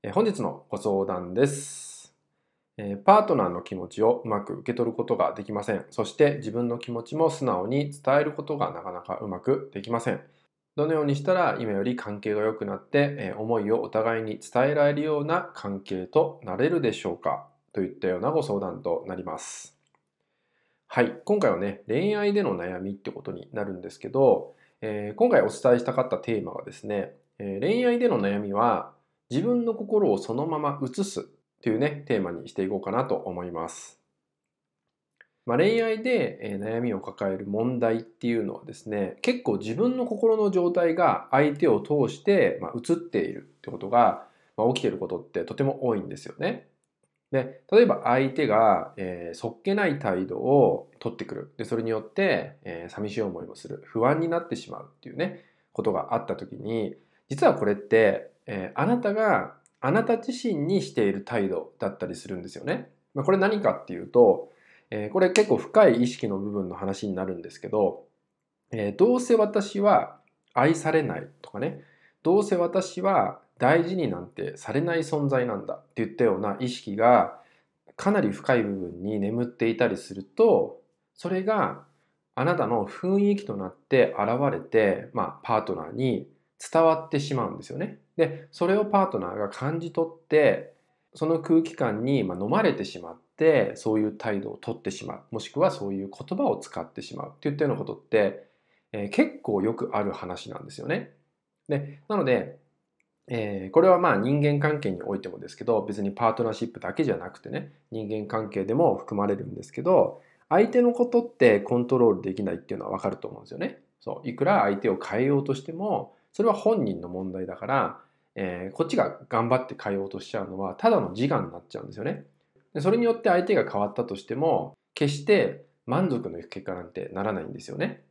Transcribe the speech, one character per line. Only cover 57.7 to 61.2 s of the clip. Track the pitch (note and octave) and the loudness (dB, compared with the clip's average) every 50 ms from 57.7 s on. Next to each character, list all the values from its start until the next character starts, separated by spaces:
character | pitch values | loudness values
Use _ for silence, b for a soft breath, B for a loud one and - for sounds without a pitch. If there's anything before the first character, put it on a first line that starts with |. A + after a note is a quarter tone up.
| G2+ | 0
っ | |
て、 | G2+ - - - A2+ A2+ G2+ - - - - _ _ _ | 0 0 4 6 6 8 6 4 2 -4 -12 _ _ _
え | - A2+ G2 F#2 F2+ - | -10 -8 -6 -6 -6 -2
ー、 | - | -2
あ | C#3 | 0
な | G3 A#3+ A#3+ | 0 0 0
た | - G#3 G3+ | 0 -2 0
が、 | A3 A3 G#3+ E3+ G#2 F#2 - - _ _ _ _ _ | 0 2 2 2 2 0 -2 -12 _ _ _ _ _
あ | - B2+ | -2 0
な | D#3+ G#3+ A3+ | 2 2 2
た | - A#3 A3+ | 2 0 -2
自 | - - | -2 -8
身 | B3 - - A#3+ G3+ D3+ C#3+ | -8 -4 -4 -4 -2 -2 0
に | D#3+ F#3+ F#3+ | 0 0 0
し | - - - | 0 -2 0
て | - A2 G2 | 2 2 2
い | G2 | 0
る | G2 | -2